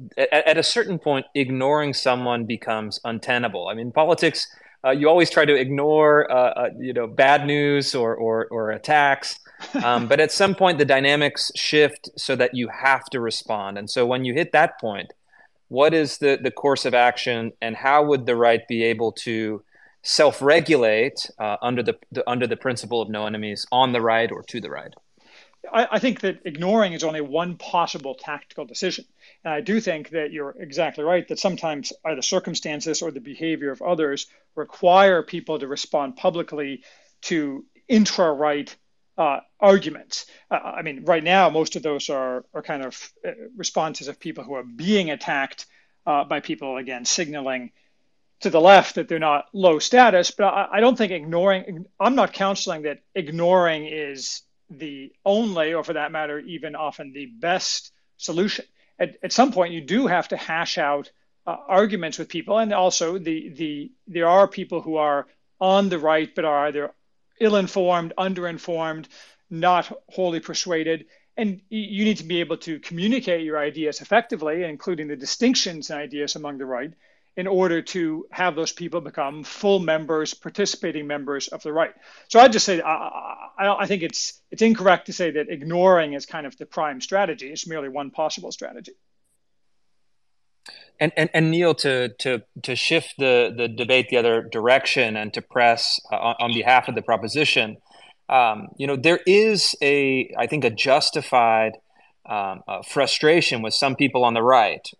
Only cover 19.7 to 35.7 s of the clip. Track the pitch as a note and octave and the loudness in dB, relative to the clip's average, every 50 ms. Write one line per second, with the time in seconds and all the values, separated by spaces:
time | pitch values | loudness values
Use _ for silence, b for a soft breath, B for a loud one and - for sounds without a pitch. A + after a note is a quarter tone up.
19.7 | b b b b b b - - - - D#3 C3+ - - C3+ C#3+ D#3 E3+ D3 E3 | b b b b b b -6 -2 2 4 4 4 4 4 4 4 4 4 4 4
20.7 | D#3 C3 A#2 A2 G#2+ A2 A#2+ C#3+ - - - - - - A2 G#2 G#2 - B2 B2 | 2 4 4 4 4 2 2 0 -2 -6 -12 -12 -10 -8 -6 -4 -4 -4 -2 -2
21.7 | B2 B2 A2+ A#2 A2 - _ _ A2+ B2+ - - B2 B2 B2+ A2+ A2+ - - C3 | -2 -2 -2 -2 -4 -6 _ _ -8 -6 -4 -4 -2 -2 -2 -2 -4 -4 -4 -4
22.7 | A#2+ A#2 - G2+ A#2+ A2+ G#2+ G#2+ G#2+ G#2 G#2+ G#2+ A2 G#2+ G#2+ G#2+ G2+ - - - | -6 -6 -6 -4 -4 -4 -4 -4 -6 -6 -6 -6 -6 -6 -8 -8 -8 -10 -6 -2
23.7 | B2 B2+ C3 B2+ B2 A#2 A2+ A#2 A2+ A2+ A#2 A2 G2+ - - - - A#2 F#2 D2 | 0 2 2 2 2 2 2 2 2 2 2 0 -4 -8 -12 -12 -12 -10 -10 -10
24.7 | C#2 C#2+ - - - - _ _ _ b b b b b b b b _ - - | -12 -12 -14 -16 -20 -20 _ _ _ b b b b b b b b _ -12 -2
25.7 | - A#3 B3+ - G#3+ G#3 A#3+ C4 G3 - - F#3+ F3+ - - F3+ C#3+ D#3 F3 F#3 | 0 0 0 0 -2 -2 -2 -2 -2 -2 -4 -6 -6 -6 -10 -12 -8 -4 -2 0
26.7 | A3 A3+ G#3 F#3 E3 D#3 E3 D#3+ D#3 D#3 D3 C3+ C#3 E3 F3 F3+ E3 - - - | 2 2 2 0 -2 -4 -6 -4 -4 -6 -6 -4 -4 -4 -4 -4 -8 -12 -8 -4
27.7 | - F3 E3 - - D#3+ D3 C#3 C3 - - D#3 D3 C#3+ - - - - C#3+ A#2 | -2 0 0 -2 -4 -8 -10 -12 -12 -12 -12 -12 -12 -12 -14 -16 -14 -14 -14 -12
28.7 | A#2+ - G3+ F#3 - - - _ b b b b b b - E3 D3+ D3+ D3 F3+ | -8 -6 -6 -6 -6 -8 -10 _ b b b b b b -8 -6 -6 -4 -2 -2
29.7 | G#3+ A3 - F#3 E3 D3+ C#3+ - D#3 E3 D3+ D3 D#3+ D3+ C#3+ C#3 - - F3+ D3 | -2 0 0 -2 -4 -4 -8 -8 -6 -6 -6 -6 -6 -10 -10 -10 -12 -14 -16 -8
30.7 | C#3 D#3 E3 C#3+ - D#3 D3 E3 F3+ F3 - - D#3 - - F#3+ F3 - E3+ D#3+ | -4 -2 -2 -2 -4 -2 0 0 0 0 0 -4 -4 -4 -2 -2 -2 -4 -4 -6
31.7 | D3+ C#3+ A#2+ - - - - D#3+ D#3 B2+ - - F#3+ F3+ F3+ F#3 D#3+ - - E3+ | -6 -6 -8 -10 -12 -8 -8 -6 -6 -4 -2 -2 -2 -2 -2 -4 -6 -6 -6 -6
32.7 | D3+ D3 - D#3+ D3 - E3 D#3+ C#3 C3 A#2 C#3+ B2+ - D#3 E3 D#3 C3 C#3+ C#3 | -8 -6 -6 -6 -4 -4 -6 -6 -8 -10 -12 -14 -10 -6 -4 -4 -4 -4 -4 -6
33.7 | C3 - - E3+ F3+ D#3+ D#3 C#3 C#3+ C#3 - b b b b b _ D#3 C#3+ - | -6 -4 -2 -2 0 0 0 -2 -2 -6 -8 b b b b b _ -12 -12 -12
34.7 | - - F#3 F3 F3+ F#3+ G3+ G3 F#3 E3 D3+ - - E3 - - D#3 C#3 C#3+ C3 | -6 2 4 6 8 10 8 8 6 4 0 -2 -8 -10 -6 -6 -6 -6 -6 -6